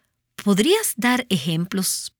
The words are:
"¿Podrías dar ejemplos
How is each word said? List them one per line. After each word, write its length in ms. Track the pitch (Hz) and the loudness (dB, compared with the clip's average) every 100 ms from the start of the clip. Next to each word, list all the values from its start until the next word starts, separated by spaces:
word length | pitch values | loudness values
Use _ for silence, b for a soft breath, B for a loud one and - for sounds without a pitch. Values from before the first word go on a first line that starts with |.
| _ _ _ - | _ _ _ -4
"¿Podrías 560 | 208 190 262 427 427 - | 0 2 4 2 0 -2
dar 300 | 240 247 - | 0 0 0
ejemplos 840 | 175 143 160 180 196 185 - - | -2 0 -2 -2 -4 -4 -4 -8